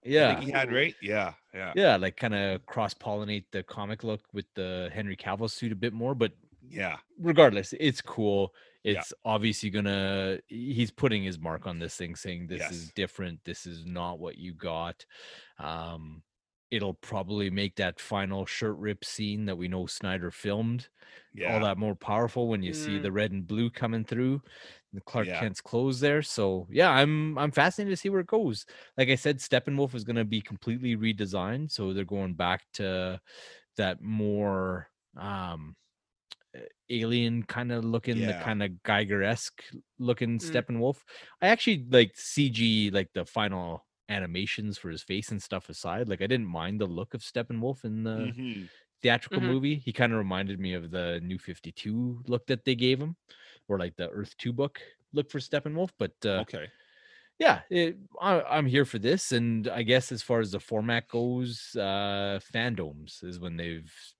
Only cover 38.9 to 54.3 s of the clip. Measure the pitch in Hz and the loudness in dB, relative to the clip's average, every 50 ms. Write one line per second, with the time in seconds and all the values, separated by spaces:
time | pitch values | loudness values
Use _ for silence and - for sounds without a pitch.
38.9 | 107 101 107 98 101 101 98 101 117 120 - - _ - - - - - - _ | 2 2 4 2 0 0 2 2 0 0 -4 -10 _ -14 -20 -18 -18 -18 -20 _
39.9 | _ _ 127 120 120 110 127 117 117 117 - 165 160 123 120 - 120 117 117 131 | _ _ 0 0 0 0 0 -2 -2 -2 -4 0 -2 -2 0 0 -2 0 0 0
40.9 | 139 - _ _ - - - - - _ - 185 226 226 - - 214 156 127 120 | 0 -2 _ _ -20 -20 -20 -20 -8 _ 4 4 4 6 4 2 2 2 0 6
41.9 | 127 127 117 98 - - - - - - 147 135 120 110 117 113 110 110 107 104 | 10 10 10 8 6 -8 -12 -4 2 2 4 4 4 4 4 4 6 4 4 4
42.9 | 95 101 95 87 _ 95 87 - - 113 107 104 98 92 90 85 82 80 _ _ | 2 2 0 0 _ -6 -6 -2 0 0 0 0 0 -2 -4 -6 -6 -8 _ _
43.9 | _ _ _ - 104 101 95 87 85 90 98 107 - - 107 107 98 - - 92 | _ _ _ -6 -4 -4 -2 -2 -2 -4 -4 -4 -4 -4 -4 -6 -6 -6 -6 -8
44.9 | 82 80 - _ 95 98 110 - 113 101 - - - 95 - - - - - 90 | -8 -8 -6 _ -4 -4 -4 -4 -8 -8 -6 -4 -6 -6 -6 -8 -14 -8 -6 -4
45.9 | 85 101 123 110 98 92 95 104 127 127 113 95 85 80 80 90 101 107 104 95 | -4 -4 -2 -2 -2 -2 0 0 0 0 0 -2 -4 -4 -4 -4 -2 -2 -2 -2
46.9 | 85 85 101 - - 113 - - - 120 117 117 123 113 113 127 139 131 - 117 | -2 -4 -6 -6 -8 -12 -12 -8 -6 -6 -6 -4 -4 -4 -4 -4 -4 -4 -6 -6
47.9 | 107 110 110 113 110 110 117 123 120 123 131 123 113 101 95 85 - - _ _ | -6 -4 -4 -4 -4 -4 -4 -6 -6 -6 -8 -8 -8 -8 -10 -14 -16 -20 _ _
48.9 | _ _ - 123 117 120 - - - 123 123 123 127 135 131 143 151 147 131 - | _ _ 4 4 4 4 2 -2 -2 0 2 2 2 2 2 0 0 -2 -2 -6
49.9 | 110 - 127 117 117 110 104 95 92 92 98 98 98 92 95 92 90 90 85 85 | 0 2 2 4 4 2 0 0 -2 -2 -2 -4 -4 -4 -4 -2 -2 -4 -6 -6
50.9 | 85 90 90 87 87 85 82 87 92 90 - - 87 - - 85 82 - - 107 | -4 -4 -2 -2 -2 -4 -4 -4 -6 -6 -8 -10 -12 -12 -12 -14 -14 -10 -6 -4
51.9 | 107 113 123 123 123 120 123 120 120 120 - - 135 120 - - 131 117 123 127 | -2 -2 -2 -2 -4 -6 -4 -2 -2 -2 0 -2 -4 -2 2 0 2 4 4 4
52.9 | 131 127 143 156 170 _ _ _ - - - - - - _ _ 101 95 90 87 | 4 2 0 -6 -8 _ _ _ -20 -20 -20 -20 -20 -20 _ _ -2 -2 -2 -4
53.9 | 80 - 90 85 - 101 101 - | -4 -6 -8 -6 -6 -8 -8 -8